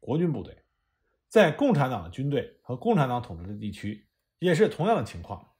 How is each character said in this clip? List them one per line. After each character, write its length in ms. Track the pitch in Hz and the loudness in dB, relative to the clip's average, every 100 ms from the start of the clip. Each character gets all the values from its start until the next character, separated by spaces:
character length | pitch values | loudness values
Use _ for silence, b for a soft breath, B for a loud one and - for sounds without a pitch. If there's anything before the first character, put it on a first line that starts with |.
国 180 | - 143 | -2 0
军 140 | 175 | 0
部 100 | 131 | -2
队， 220 | 85 - _ _ _ _ _ _ _ | -6 -16 _ _ _ _ _ _ _
在 240 | 220 180 | 6 6
共 200 | 147 285 | 4 2
产 160 | 170 131 | 4 2
党 140 | 123 | -2
的 80 | 87 | -8
军 180 | 87 135 | -6 -2
队 300 | 139 - _ | -2 -4 _
和 120 | _ 123 | _ -6
共 200 | 220 214 | 0 2
产 120 | 135 | 2
党 140 | 123 | -2
统 180 | - 85 | -6 -12
治 120 | 87 | -12
的 40 | 104 | -10
地 140 | 107 | -10
区 380 | 90 101 104 _ _ _ _ | -8 -10 -10 _ _ _ _
也 120 | 170 | 0
是 160 | 156 202 | 4 4
同 200 | - 175 | 2 0
样 80 | 214 | 0
的 80 | |
情 180 | 117 - | -2 -10
况。 300 | 87 95 - _ | -12 -14 -14 _